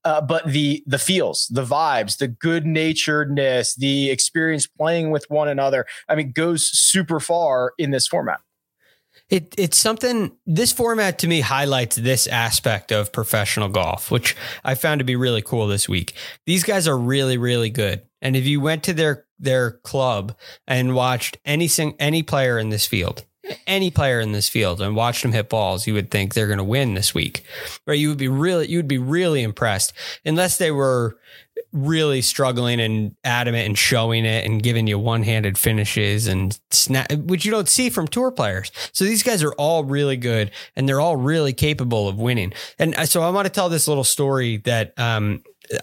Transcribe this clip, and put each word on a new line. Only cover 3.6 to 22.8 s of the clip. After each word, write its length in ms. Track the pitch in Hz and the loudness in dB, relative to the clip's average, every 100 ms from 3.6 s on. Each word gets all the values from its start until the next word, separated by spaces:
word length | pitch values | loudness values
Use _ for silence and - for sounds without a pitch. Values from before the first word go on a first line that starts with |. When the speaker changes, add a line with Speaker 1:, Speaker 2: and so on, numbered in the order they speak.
| 113 - | -2 -2
Speaker 1:
the 320 | 139 139 139 | 0 0 0
experience 580 | 131 - 165 160 156 - | 0 0 0 0 0 -4
playing 440 | - 156 170 160 | -2 0 0 0
with 160 | 151 - | -2 0
one 200 | 147 147 | 0 0
another, 360 | 139 139 135 - - - | 0 2 0 -2 -10 -2
I 60 | |
mean, 180 | 156 139 | -2 0
goes 320 | 123 165 165 | -2 0 0
super 560 | - - - 190 165 160 | 0 2 2 2 0 -2
far 540 | - 170 160 127 123 - | 0 0 2 2 0 -2
in 140 | 147 | -2
this 160 | 135 - | 0 0
format. 340 | 170 120 71 _ _ _ _ _ _ _ _ _ | 0 -2 -6 _ _ _ _ _ _ _ _ _
Speaker 2:
It, 260 | 190 156 - | -2 -2 -2
it's 180 | 175 - | 2 2
something, 580 | 220 220 247 233 196 _ - | 2 0 0 0 -2 _ -2
this 260 | 160 240 | 2 2
format 460 | - 233 226 196 - | 2 0 2 0 0
to 100 | 170 | 0
me 120 | 165 | 0
highlights 560 | 117 139 143 131 120 - | 2 0 2 0 0 0
this 300 | 120 127 - | 0 2 0
aspect 640 | 120 113 - 120 101 - | 0 0 0 0 -2 0
of 220 | 107 104 | -2 0
professional 560 | - 110 107 101 - 101 | -4 0 0 0 -2 0
golf, 420 | 98 82 90 - | 0 0 -4 -2
which 240 | 120 - - - - | 0 0 -4 -12 -6
I 100 | - | -4
found 260 | 131 160 147 | 0 0 0
to 40 | |
be 100 | 127 | 0
really 280 | 123 127 113 | 0 0 0
cool 240 | - 120 104 | -2 -2 0
this 240 | 101 98 | 0 0
week. 240 | 95 87 - - - - | -2 -4 -10 -18 -10 -2
These 180 | 180 | 0
guys 240 | 165 196 160 | 2 0 2
are 80 | 131 | 0
really, 400 | 120 139 135 127 | 0 0 0 0
really 320 | 123 120 113 | 0 0 0
good. 320 | 117 101 - _ _ | 0 -2 -2 _ _
And 120 | 131 | -2
if 120 | 131 131 | 0 2
you 160 | 147 | 0
went 200 | 143 160 | 0 0
to 100 | 190 | -2
their, 320 | 160 156 139 _ _ | 0 0 -2 _ _
their 340 | 135 131 120 | 0 0 0
club 640 | - - 139 127 107 101 - - - - | -6 -6 -2 0 -2 -4 -10 -18 -20 -4
and 280 | 127 127 | 0 2
watched 420 | 127 127 123 - - | 2 0 -2 -6 -8
any 240 | - 151 165 | -4 0 2
sing-, 280 | - 151 - | 0 -2 -2
any 240 | 147 160 | 0 0
player 360 | 151 143 131 117 | 0 0 2 0
in 120 | 110 | -2
this 160 | 104 | -2